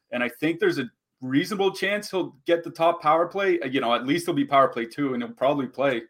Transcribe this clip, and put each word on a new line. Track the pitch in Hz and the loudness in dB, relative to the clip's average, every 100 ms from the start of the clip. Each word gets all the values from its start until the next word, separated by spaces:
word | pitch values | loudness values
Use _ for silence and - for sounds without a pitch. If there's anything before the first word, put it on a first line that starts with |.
| - | -10
And | 123 | -6
I | 120 | -6
think | - 156 170 | -4 -4 0
there's | 196 143 | 0 0
a | 123 _ _ - | -6 _ _ -14
reasonable | 127 139 180 196 196 | -2 -2 0 0 0
chance | 190 190 208 208 | 0 -4 -4 -4
he'll | 190 147 - - | -4 -4 -6 0
get | 170 | 0
the | 170 | 0
top | - 165 170 | 0 2 2
power | 151 160 170 | 2 2 2
play. | 190 196 170 | 0 0 0
Uh, | 135 | 0
you | 131 | 0
know, | 117 | 2
at | 117 127 | 0 0
least | 165 | -2
he'll | 180 | 0
be | 147 139 | -2 2
power | 139 131 | 4 4
play | 123 117 | 2 -6
two, | - 143 | -4 -4
and | 123 | -4
he'll | 117 | -6
probably | - 131 147 123 | 0 0 0 -4
play | - 139 120 | -2 0 -2